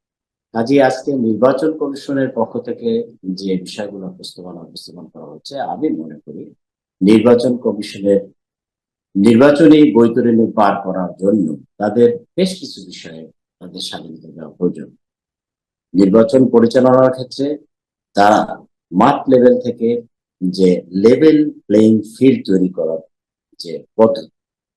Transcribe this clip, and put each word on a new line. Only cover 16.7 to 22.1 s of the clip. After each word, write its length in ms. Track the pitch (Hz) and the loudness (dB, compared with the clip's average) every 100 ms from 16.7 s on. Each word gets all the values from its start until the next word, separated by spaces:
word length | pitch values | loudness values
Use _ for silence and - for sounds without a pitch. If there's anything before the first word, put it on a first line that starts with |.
| 131 127 127 131 | 2 4 4 2
ক্ষেত্রে 460 | 127 123 - 139 151 _ _ _ _ _ | 0 -10 -8 -8 -8 _ _ _ _ _
তারা 260 | 202 104 107 - - - _ _ | 0 2 2 -2 -10 -18 _ _
মাঠ 380 | 90 123 139 - | 0 0 0 0
লেভেল 320 | 127 120 123 | 4 4 2
থেকে 400 | 113 - 113 120 - _ _ _ | -2 -4 -4 -4 -8 _ _ _
যে 400 | 92 92 92 90 - | -6 0 2 0 -4
লেভেল 460 | 92 107 135 156 156 151 - - | 0 2 4 4 4 0 -6 -2
প্লেইং 340 | 107 110 110 | 2 4 2
ফিল্ড 460 | - | -2